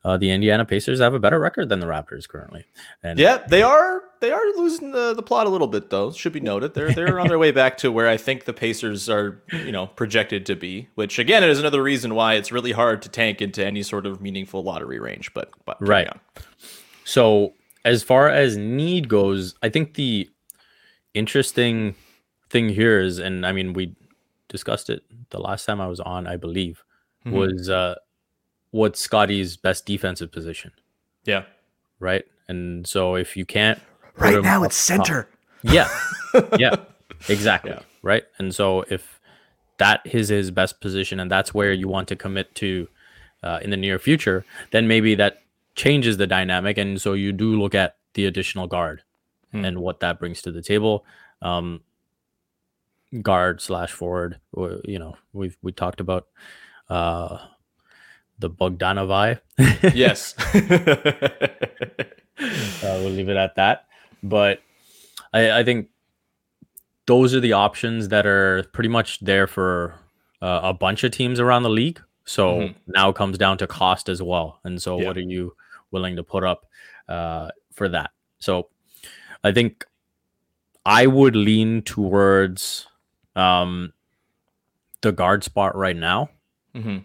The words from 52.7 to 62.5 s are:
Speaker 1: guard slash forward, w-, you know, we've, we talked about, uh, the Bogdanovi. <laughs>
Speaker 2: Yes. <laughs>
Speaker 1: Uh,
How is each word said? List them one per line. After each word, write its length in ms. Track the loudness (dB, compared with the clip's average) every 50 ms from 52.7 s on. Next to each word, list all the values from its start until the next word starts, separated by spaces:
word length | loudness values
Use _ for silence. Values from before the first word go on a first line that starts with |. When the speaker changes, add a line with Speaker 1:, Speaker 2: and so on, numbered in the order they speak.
| _ _ _ _ _ _ _ _ -14 -6
Speaker 1:
guard 400 | 0 2 2 4 2 0 -2 -4
slash 300 | -6 -6 -6 -6 -6 -8
forward, 480 | -10 -10 -8 -6 -4 -4 -6 -6 -10 -14 _ _ -10
w-, 260 | -8 -8 -8 -8 -12 -10
you 120 | -10 -10
know, 180 | -10 -12 -14 -18 _ _ _ -12
we've, 220 | -10 -10 -10 -10 _
we 100 | -12 -12
talked 280 | -8 -6 -8 -8 -6 -8
about, 280 | -6 -4 -4 -6 -6 _ _ _ -20 -20 -20 -20 -20 _ _ -20 _ _
uh, 480 | -4 -2 -2 -2 -4 -6 -8 -10 -12 -16 -18 -20 _ _ _ _ _ _ _ _ _ _ -20 -20 -20 _ _ _ _ -8
the 100 | -8 -8
Bogdanovi. 880 | -4 _ -2 -2 -2 -2 -2 -2 0 -2 -2 0 0 2 2 0 0 -4 _ _ _ 4
<laughs> 340 | 4 4 6 4 4 4 6
Speaker 2:
Yes. 400 | 6 4 4 4 0 -8 -14 -10 -8 -6 4 4
<laughs> 1300 | 4 6 6 2 4 6 4 2 4 2 -2 0 0 -2 -2 0 0 -4 -4 -2 -6 -8 -8 -6 -10 -10 -10 _ -10 -10 -10 -10 _ _ _ _ -8
Speaker 1:
Uh, 600 | -8 -6